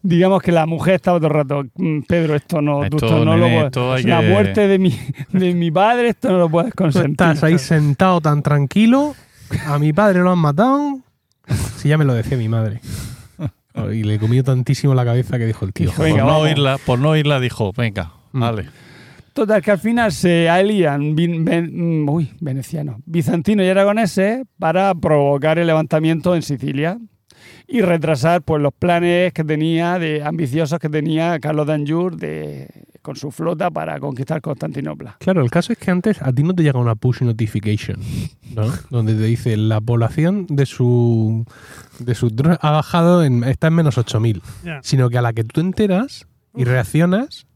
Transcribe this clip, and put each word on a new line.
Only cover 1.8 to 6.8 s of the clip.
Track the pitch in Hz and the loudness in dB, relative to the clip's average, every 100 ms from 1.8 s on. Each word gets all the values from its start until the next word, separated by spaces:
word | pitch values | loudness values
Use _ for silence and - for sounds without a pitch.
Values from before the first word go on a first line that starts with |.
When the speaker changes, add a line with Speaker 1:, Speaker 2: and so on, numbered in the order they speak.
| 180 151 | -2 -2
Speaker 1:
Pedro, | - 170 160 151 | -2 0 0 -2
esto | - 165 | -2 -2
no, | 147 143 143 | 0 0 0
tú | 151 | 0
Speaker 2:
Esto, | 117 | 2
Speaker 1:
esto | 110 110 | 2 4
no | 110 | 4
lo | 113 | 4
Speaker 2:
nene, | - | 4
Speaker 1:
puedes, | - | 2
Speaker 2:
esto | 127 123 | 0 0
hay | 127 | 0
Speaker 1:
la | 123 - | 2 2
Speaker 2:
que | 165 | 4
Speaker 1:
muerte | 196 196 196 202 | 4 2 2 2
de | 196 | 4
mi, | 190 113 - - 139 | 2 0 -8 -10 -4
de | 185 180 | 0 0
mi | 175 170 | 0 0
padre, | 156 208 240 240 | 2 2 2 0
esto | - 254 | 0 0
no | 185 | 2
lo | 170 | 2
puedes | 165 220 | 2 -2
Speaker 3:
Tú | - | 0